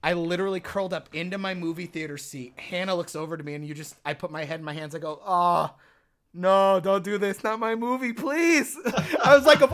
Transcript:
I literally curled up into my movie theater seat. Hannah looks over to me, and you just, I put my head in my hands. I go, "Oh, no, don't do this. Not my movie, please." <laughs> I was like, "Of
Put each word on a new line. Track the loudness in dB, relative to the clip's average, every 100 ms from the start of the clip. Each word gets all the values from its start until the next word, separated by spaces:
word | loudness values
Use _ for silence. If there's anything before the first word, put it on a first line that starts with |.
I | -4
literally | -2 -2 -2 -2 -4
curled | -6 -6 -4
up | -6 -8
into | -10 -8 -6
my | -6 -6
movie | -6 -6 -8
theater | -10 -10 -10
seat. | -14 -14 -14 -16
Hannah | -10 -6 -2 -4
looks | -4 -8
over | -8 -8
to |
me, | -10 -10
and | -10
you |
just, | -12 -14 -12 -10
I |
put | -8 -8
my | -10 -8
head | -8
in | -10
my |
hands. | -10 -10
I | -10
go, | -10 -10 0
"Oh, | 2 4 2 0 -6 _ _ _ _ _
no, | -2 2 4 6 4
don't | 2 0
do | 0 -2
this. | -2 -2
Not | -4 -2
my | -2
movie, | -2 -2 -2 -2
please." | -4 -2 0 4 4 2 -4
<laughs> | -4 -2 -2 2 8
I | 8
was | 10
like, | 8
"Of | 6